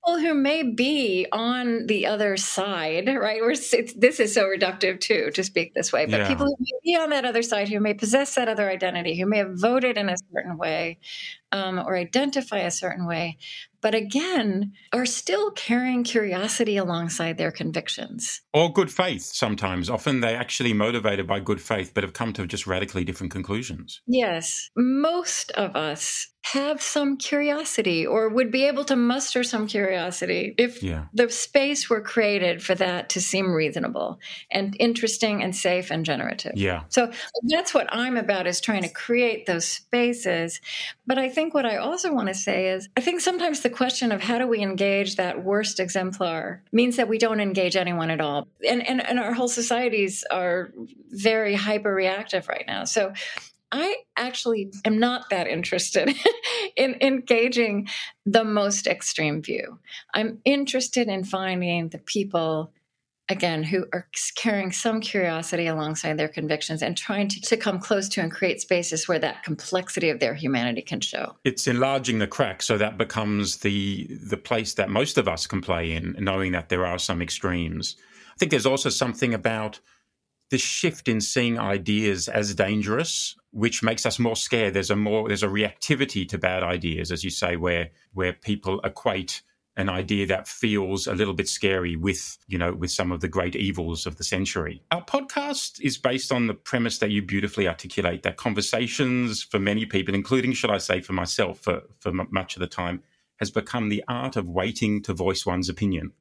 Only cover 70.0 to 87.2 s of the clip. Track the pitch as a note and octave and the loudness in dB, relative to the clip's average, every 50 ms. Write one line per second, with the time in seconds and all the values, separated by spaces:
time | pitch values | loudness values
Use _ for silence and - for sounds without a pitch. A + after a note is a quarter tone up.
70 | F3 E3 D3 A#2+ C3+ A#2 C3 D3 D#3+ D3 C3+ B2 A#2+ B2 A#2 A2+ - - D3+ - | 0 0 2 2 2 0 0 0 -2 0 2 2 2 0 -2 -4 -4 -6 -4 -4
71 | - - - - - - - _ _ C3+ B2+ - - C#3 A#2+ A#2+ C3 C3+ C#3 C3+ | -4 -4 -4 -6 -6 -6 -10 _ _ -2 0 0 0 0 2 2 2 2 2 0
72 | B2 A#2+ A#2+ A2 G#2 G2 - - C#3 G2+ F#2+ - - - A#2 G2+ G#2 G#2+ - F#2 | 0 0 2 2 0 0 0 -2 0 -2 0 -6 0 0 2 2 2 0 0 -4
73 | A2+ - - A2+ A2 G#2 G#2 G2+ G2+ F#2+ - - - G#2 G2+ G2+ G2 G2 G2 F#2+ | -4 -2 -2 -2 0 0 0 0 0 -2 -4 -2 -2 0 0 0 0 -2 -2 -4
74 | - - - - - G2+ G2+ G2 - - B2 A2+ A2 G2+ - - G2 F#2+ G2+ G#2+ | -6 -8 -10 -12 -6 -6 -6 -6 -4 -2 -2 -2 -2 -2 -2 -2 -2 0 2 0
75 | C#3 - - - A2 G2 E2 D#2+ - - - - F2 - F2+ E2+ E2+ E2 D#2+ E2 | 0 2 2 2 2 2 -2 -2 -4 -4 -4 -4 0 0 0 0 0 -2 -2 -2
76 | E2+ F2 F2 - G2+ G2 F#2+ F#2+ F#2+ F#2 F2+ F2 E2 - F2+ F2+ F#2 F2+ F2 F2+ | -4 -4 -4 -2 -2 0 0 0 0 0 0 -2 -2 0 0 0 0 0 -2 -4
77 | - - F#2 E2+ F2 D#2+ - - - F#2 F2+ F2 E2+ E2 E2 E2 E2 - - _ | -2 -2 -2 -2 -2 -4 -4 -4 -2 -2 0 0 -2 -2 -4 -4 -6 -6 -8 _
78 | - _ - - - - - - F#3 D#3+ D3+ C3 G#2 C3+ C3 C3+ - B2+ A2+ - | -20 _ -20 -20 -20 -20 -2 -2 0 2 2 4 4 4 2 4 2 0 2 2
79 | C3+ B2 A2+ - - B2 A#2 G#2 F2 A2+ A2+ A2 G#2+ G#2+ G#2+ - _ _ _ _ | 0 0 0 0 0 0 0 0 0 -2 -2 -2 -4 -6 -8 -12 _ _ _ _
80 | _ _ _ _ _ _ _ _ _ _ - B2+ - - - - - E3+ D#3 - | _ _ _ _ _ _ _ _ _ _ 0 0 0 0 -2 0 0 -2 -2 -2
81 | - - A2+ A2 G#2 - - C3+ A#2+ A#2+ A#2 A#2 A2 G2+ G2+ G2+ F2 G2 G#2 G#2+ | -2 0 0 0 0 0 0 2 2 2 2 0 0 0 0 0 2 2 2 4
82 | A2 G#2 G2 F2+ E2+ - - G#2+ G#2+ G#2 G2 E2 G2+ F#2+ G#2+ G#2 G#2 G#2 G#2+ B2+ | 4 2 2 0 -2 -2 0 0 0 0 2 2 2 2 2 0 0 0 0 0
83 | E3 E3 - - - - - _ _ _ - A2 G#2+ A#2 A2+ - - A2+ A2+ A2 | 0 -2 -2 -4 -4 -6 -8 _ _ _ -4 0 0 0 0 2 0 0 0 2
84 | - A#2+ G#2+ - A#2+ A#2 A2+ - - - - A#2 A2 G2+ F#2 G2 F#2+ F2+ G#2 G#2 | 0 -2 0 2 0 0 0 -2 -2 0 2 2 2 4 2 2 2 2 2 2
85 | G#2+ G#2 G#2 A2 A2 A2 G2+ F#2+ G#2 G2+ G2 G#2 G#2+ G#2 - _ - - D3+ B2+ | 2 2 2 2 2 2 0 0 2 0 2 2 0 0 -2 _ 0 0 2 2
86 | C#3 C3+ - G#2 F#2 - - F2 E2 F#2 F#2 F#2 F2+ F2 F2+ F2 D#2+ E2+ D#2+ E2 | 2 0 0 -4 -4 -2 -2 0 0 2 2 2 0 0 -2 -2 -2 -2 -2 -2
87 | E2 E2 F2 E2 | -2 -4 -4 -4